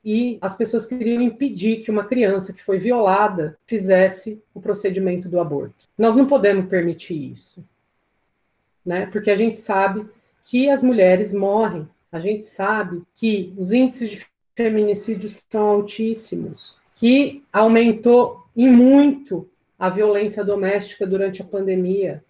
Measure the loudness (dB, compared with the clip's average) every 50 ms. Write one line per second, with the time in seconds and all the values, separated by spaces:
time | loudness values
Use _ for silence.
0 | _ -2 -2 -2 -2 -4 -6 -6 -8 -8 -4 -4 -4 -2 -2 -6 -4 -6 -8 -4
1 | -2 -2 0 0 0 -2 -2 -2 -6 -6 -4 -2 -2 -2 -2 -2 -4 -4 -4 -4
2 | -2 -2 0 0 2 2 0 -2 -4 -8 -16 -12 _ -4 -4 -2 0 0 0 2
3 | 2 2 4 2 2 0 0 -4 -6 -6 -8 _ _ _ -6 -4 2 2 4 4
4 | 4 2 0 -4 -14 -14 -14 -14 _ _ _ -10 -6 -6 -6 -4 -4 -4 -4 -2
5 | -2 -2 -4 -4 -6 -4 -2 -2 -2 -2 -4 -6 -8 -10 _ _ _ _ _ 0
6 | 2 2 4 4 4 4 2 2 4 2 2 2 -2 -2 -2 -2 -2 -2 -6 -6
7 | -10 -10 -10 -10 -10 -12 -16 -18 _ _ _ -20 -20 _ _ _ _ _ _ _
8 | _ _ _ _ _ _ _ _ _ _ _ _ _ _ _ _ _ -6 -6 -6
9 | -6 -6 -8 -4 0 0 2 2 0 -2 -2 -6 -8 -4 -2 0 0 0 -2 -6
10 | -10 -12 _ _ _ _ _ _ _ _ -2 0 2 2 2 2 2 0 4 4
11 | 6 6 4 4 2 -2 -2 -2 -2 0 0 0 0 0 -4 -8 -12 -14 _ _
12 | _ _ -12 -8 -6 -6 -6 -6 -8 -16 -10 -6 -4 -2 -2 -4 -4 -6 -10 -12
13 | -14 _ _ _ -2 -2 -2 -2 -6 -8 -10 -10 -4 0 2 2 2 0 -2 -6
14 | -10 -10 -12 -14 -20 _ _ _ _ _ _ -4 -2 -2 0 0 0 0 -2 -4
15 | -4 -8 -8 -8 -8 -14 -16 -18 _ _ -4 0 2 2 2 0 -2 -6 -8 -6
16 | -4 -4 -4 -8 -10 -10 -10 -10 -10 -10 -14 -18 -20 -20 -20 _ _ _ _ _
17 | 2 4 4 4 2 0 -6 -14 _ _ 0 2 4 6 6 4 4 4 0 2
18 | 4 4 6 6 4 2 -4 -14 -20 _ _ 2 6 8 8 8 8 8 8 6
19 | 6 4 2 -2 -8 -8 -10 -10 -10 _ _ _ _ _ _ _ -4 -4 0 0
20 | 0 2 2 0 -2 -4 -4 -4 -4 -4 -2 -2 -2 -2 -2 -4 -4 -8 -8 _
21 | -6 -4 -2 -2 -2 -4 -4 -8 -14 -8 -8 -6 -4 -2 -2 -2 -2 -2 -2 -2
22 | -4 -4 -6 -10 _